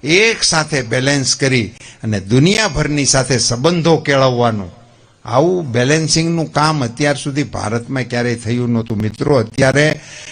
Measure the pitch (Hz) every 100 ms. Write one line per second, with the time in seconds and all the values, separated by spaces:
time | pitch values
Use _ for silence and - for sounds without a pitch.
0 | 135 175 220 220 - 165 151 151 113 127
1 | 131 143 127 - 139 127 101 - - -
2 | 110 107 92 123 156 208 214 147 151 147
3 | 131 143 131 135 - 120 143 175 160 156
4 | 156 139 135 123 120 107 90 - - _
5 | _ _ 113 117 165 185 156 117 123 156
6 | 160 156 165 165 156 - 151 156 120 117
7 | 147 139 - 139 127 95 98 117 117 135
8 | 123 120 120 117 110 120 120 117 113 110
9 | 107 - 139 139 107 - 131 135 151 151
10 | - - -